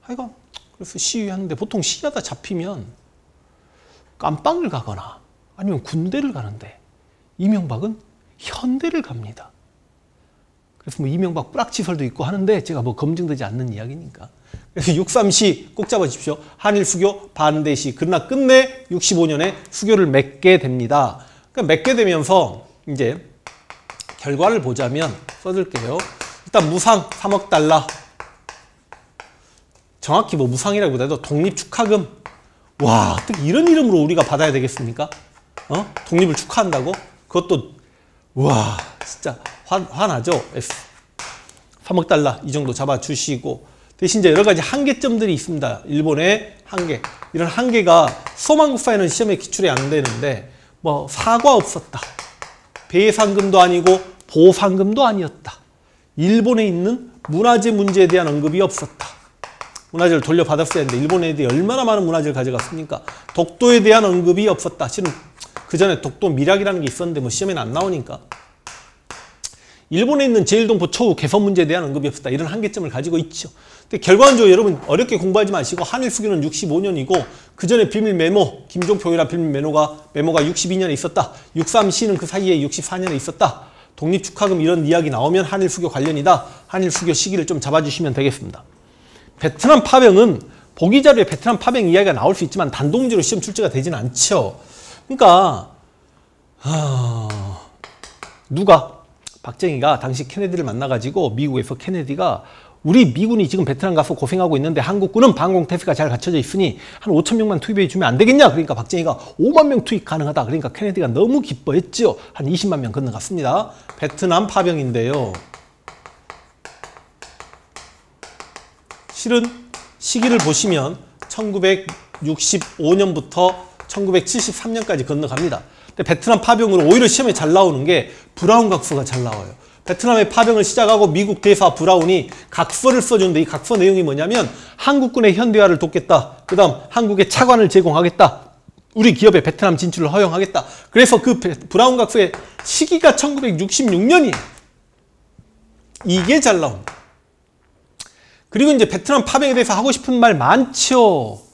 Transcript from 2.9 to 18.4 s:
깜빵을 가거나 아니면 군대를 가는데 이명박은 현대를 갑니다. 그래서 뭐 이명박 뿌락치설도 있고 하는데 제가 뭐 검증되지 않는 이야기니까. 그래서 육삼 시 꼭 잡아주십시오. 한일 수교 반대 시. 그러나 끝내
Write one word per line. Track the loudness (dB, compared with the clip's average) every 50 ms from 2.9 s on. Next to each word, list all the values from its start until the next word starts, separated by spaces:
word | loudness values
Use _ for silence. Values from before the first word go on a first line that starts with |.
| -20 _ _ _ _ _ _ _ _ _ _ _ _ _ _ _ _ _ _ _ _ _ _ _ _
깜빵을 | _ -6 -6 -6 -2 -4 -4 -2 -2 -4 -6
가거나 | -6 -8 -8 -10 -12 -12 -14 -18 -20 -20 _ _ _ _ _ _ _
아니면 | _ -8 -6 -6 -6 -8
군대를 | -8 -6 -6 -6 -4 -4 -4 -6 -6 -6
가는데 | -8 -10 -12 -14 -16 -18 -20 -20 _ _ _ _ _ _ _ _ _ _ _ _
이명박은 | _ -2 0 0 0 -2 -6 -6 -6 -6 -8 -10 -10 _ _ _ _ _ _ _ _
현대를 | -16 -16 -14 -8 -4 -4 -4 -2 -4 -4 -4 -6 -8
갑니다. | -8 -12 -14 -14 -16 -18 -20 -20 -20 _ _ _ _ _ _ _ _ _ _ _ _ _ _ _ _ _ _ _ _ _ _ _ _ _ _
그래서 | _ -18 -12 -8 -6
뭐 | -6 -4
이명박 | -2 -4 -4 -4 -6 -10 -10 -6
뿌락치설도 | -6 -6 -6 -6 -8 -6 -6 -4 -6 -6
있고 | -8 -6 -8 -8
하는데 | -6 -4 -4 0 0 0 0 -2
제가 | -6 -8 -6
뭐 | -6 -6 -6
검증되지 | -4 -4 -4 -4 -4 -4 -6 -6 -6 -8
않는 | -8 -8 -8 -8 -8 -8
이야기니까. | -10 -12 -14 -14 -16 -18 -20 -20 -20 -20 -20 _ _ _ _ -20 -20 -20 _ _
그래서 | -6 -2 -2 0
육삼 | 0 -2 0 0 2 2 2
시 | 2 2 2 2 0 0 -6 -18 -10
꼭 | -10 -6 -2
잡아주십시오. | -2 -2 -2 -2 -4 -8 -8 -8 -8 -8 -10 -20 -20
한일 | _ -2 0 0 0 0
수교 | -2 -2 0 0 -2 -2 -2 -16 -20 _
반대 | -2 0 0 0 0 -2 -2 -2
시. | -2 -4 -8 -6
그러나 | -6 -4 -2 -2 -2 -2
끝내 | -2 -4 -2